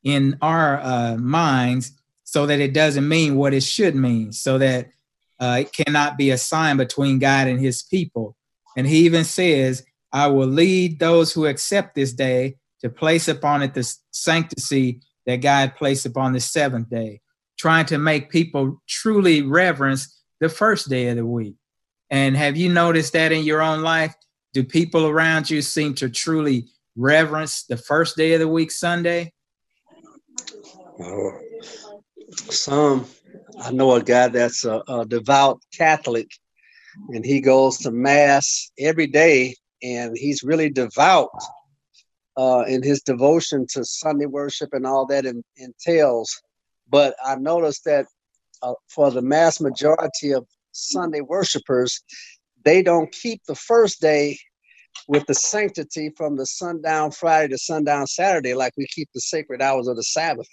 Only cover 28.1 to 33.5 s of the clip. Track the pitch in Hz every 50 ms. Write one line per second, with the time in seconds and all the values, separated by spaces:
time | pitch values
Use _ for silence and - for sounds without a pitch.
28.1 | - - 160 160 165 165 160 160 160 165 160 160 - - - 170 175 175 170 170
29.1 | 170 170 170 165 _ _ _ _ _ _ _ _ _ _ _ _ _ _ _ _
30.1 | _ _ _ _ _ - - - - - - - - - - - - - 90 -
31.1 | 190 202 - - - - - 220 226 - 440 - 466 415 427 - 208 - _ _
32.1 | _ - - - - - - - - - - 143 139 147 151 143 135 127 123 -
33.1 | - _ _ _ - - _ -